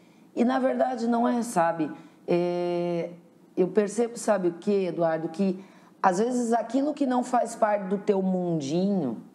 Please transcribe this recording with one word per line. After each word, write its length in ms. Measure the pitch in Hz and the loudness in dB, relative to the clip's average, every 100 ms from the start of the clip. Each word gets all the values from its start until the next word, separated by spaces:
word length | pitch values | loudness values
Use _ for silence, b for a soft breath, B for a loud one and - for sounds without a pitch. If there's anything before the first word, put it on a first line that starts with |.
| B B B - | B B B -2
E, 80 | |
na 160 | 240 262 | 0 2
verdade, 480 | 254 240 240 254 233 | 0 0 0 -2 -2
não 200 | 233 240 | 0 2
é, 140 | 240 | 0
sabe? 480 | 226 180 165 165 147 B B B - | -2 0 2 2 -4 B B B -2
É, 840 | 175 175 175 175 175 175 170 165 - - - - - | 0 0 -2 -2 -2 -2 -2 -4 -10 -20 -20 -6 0
eu 120 | 180 | 0
percebo, 500 | 214 208 202 233 233 | 2 2 2 -2 -2
sabe 300 | - 202 175 | 0 2 0
o 40 | |
quê, 320 | 170 - 202 185 | -2 0 0 0
Eduardo? 420 | 160 170 160 165 | 0 0 0 -2
Que, 340 | - 196 185 B B B B | -2 0 -2 B B B B
às 160 | 196 185 | 2 2
vezes, 320 | 233 247 233 | 0 0 0
aquilo 400 | 226 220 269 285 | 0 0 0 0
que 120 | 294 269 | 0 0
não 180 | 247 | 0
faz 320 | 240 247 214 - | 0 0 0 0
parte 300 | 214 208 190 | 2 2 0
do 100 | 196 | -4
teu 220 | 196 196 | -2 0
mundinho 960 | 190 185 180 165 135 165 190 202 135 110 - | 0 0 0 -2 0 0 0 0 -2 -4 -10